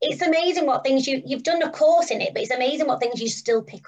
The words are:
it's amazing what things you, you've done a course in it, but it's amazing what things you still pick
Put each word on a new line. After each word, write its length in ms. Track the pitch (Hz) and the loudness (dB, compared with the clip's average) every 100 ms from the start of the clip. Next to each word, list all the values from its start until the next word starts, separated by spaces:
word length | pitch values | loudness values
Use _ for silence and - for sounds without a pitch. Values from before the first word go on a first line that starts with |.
it's 200 | - - | -4 0
amazing 440 | 349 320 349 359 285 | 0 2 2 0 0
what 180 | 254 | 0
things 240 | 269 269 269 | 2 0 0
you, 140 | 262 - | -4 -4
you've 180 | 247 | -4
done 180 | 302 339 | -2 0
a 80 | 320 | 0
course 400 | - 311 339 339 | 2 6 6 4
in 120 | 214 | -2
it, 120 | - | -4
but 80 | - | -4
it's 100 | - | -4
amazing 360 | 247 262 311 285 | -2 0 0 0
what 120 | - | 0
things 220 | 240 233 | -2 -2
you 80 | 226 | -6
still 320 | - - 226 | -6 -2 -2
pick 240 | - 202 | -2 -14